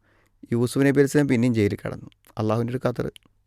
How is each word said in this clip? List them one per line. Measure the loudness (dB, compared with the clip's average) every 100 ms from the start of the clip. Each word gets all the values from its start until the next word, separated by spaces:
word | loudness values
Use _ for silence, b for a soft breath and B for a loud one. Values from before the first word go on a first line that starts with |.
| _ _ _ _ -6
യൂസുഫ് | -2 0 2
നബി | 2 4
അലൈഹി | 4
സ്വലാം | 2 2
പിന്നെയും | 2 2
ജയിലിൽ | 2 0 0
കിടന്നു. | -8 -12 -16 _ _ -6
അള്ളാഹുവിൻ്റെ | -2 -2 -2
ഒരു | -4
ഖദർ. | -4 -4 -8 -10 _ _